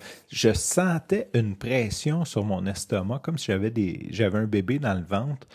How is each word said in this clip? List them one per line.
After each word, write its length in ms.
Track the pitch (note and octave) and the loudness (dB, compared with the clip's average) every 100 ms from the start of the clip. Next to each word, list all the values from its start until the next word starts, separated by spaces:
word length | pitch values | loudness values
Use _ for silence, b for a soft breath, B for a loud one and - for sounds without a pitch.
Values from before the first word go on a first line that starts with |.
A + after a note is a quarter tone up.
| B B B | B B B
je 240 | - A2+ | 2 4
sentais 760 | G#2 - F3 F3+ D#3+ - G3+ - | 4 0 2 2 2 0 -2 0
une 220 | B2 G#2+ G2 | 0 0 -2
pression 720 | A#2 B2+ A2 - D3+ D#3+ D3+ | -2 0 0 -2 -2 0 0
sur 180 | - | -2
mon 220 | G#2 F#2+ F#2+ | 0 -2 -2
estomac, 540 | F#2+ - G#2 F#2+ C3+ | -4 -2 -2 -2 -4
comme 180 | - E3 | -4 -4
si 80 | - | 0
j'avais 260 | F#2+ G#2+ | 0 0
des, 360 | A#2 F#2+ - - | 0 0 -2 -6
j'avais 300 | F#2 G#2 G#2+ | 0 2 2
un 80 | A2 | 2
bébé 300 | G#2 F#2 C#3+ | 0 0 0
dans 160 | B2+ | 0
le 120 | F#2+ D#2 | -2 0
ventre. 420 | G2+ C#3 C#3 - | -2 -2 -6 -10